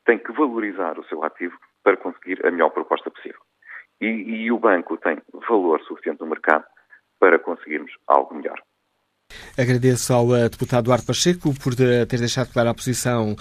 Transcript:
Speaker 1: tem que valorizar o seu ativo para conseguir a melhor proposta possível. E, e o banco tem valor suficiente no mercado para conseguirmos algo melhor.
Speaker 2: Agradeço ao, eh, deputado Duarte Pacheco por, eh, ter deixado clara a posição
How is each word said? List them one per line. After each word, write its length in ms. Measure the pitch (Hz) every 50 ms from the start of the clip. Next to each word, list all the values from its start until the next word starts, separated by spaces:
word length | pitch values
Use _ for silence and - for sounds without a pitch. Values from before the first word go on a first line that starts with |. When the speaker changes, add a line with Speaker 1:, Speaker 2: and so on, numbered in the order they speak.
| _
Speaker 1:
tem 120 | - 117 101
que 160 | - - 113
valorizar 680 | 127 156 131 117 113 104 104 92 92 92 82 76 80
o 60 | 78
seu 180 | - 85 78 78
ativo 340 | 78 - - 87 87 - - _ _ _ _
para 140 | _ 101 95
conseguir 500 | - - 92 82 - - 90 92 - -
a 60 | 87
melhor 200 | 85 85 80 78
proposta 380 | - - 78 - 80 - - -
possível. 300 | - - - - - - _ _ _ _ _ - - - - _ _ _
E, 40 | 104
e 460 | 110 113 110 95 110 113 110 110 113
o 80 | 120 107
banco 380 | 117 113 95 87 85 - 85 -
tem 200 | - 87 80 - - _ - - - -
valor 340 | 117 104 90 87 78 76 -
suficiente 360 | - 82 - - 85 76 -
no 80 | 82 80
mercado 380 | 78 - - - 78 76 - - _ _ _ _ - _ _ _ _ _
para 200 | 101 92 82 80
conseguirmos 520 | - - 87 - - 76 76 73 76 - - - _
algo 300 | - 71 69 67 - -
melhor. 260 | 76 - - - - - _ _ _ _ _ _ _ _ _ _ _ _ _ - - - - - -
Speaker 2:
Agradeço 560 | 127 120 127 123 123 131 127 117 - - 131
ao, 220 | 120 120 120 123
eh, 120 | 120 117 113
deputado 380 | - - 127 - - 123 113
Duarte 200 | 117 127 117 -
Pacheco 480 | - 123 - - 175 180 175 - 156 135 -
por, 120 | - 135 123
eh, 320 | 113 127 123 123 120 117
ter 140 | - - 120
deixado 320 | 120 117 - 135 123 -
clara 180 | - 123 117 117
a 40 | 113
posição 640 | - - 131 120 - - 127 123 117 110 107 104 -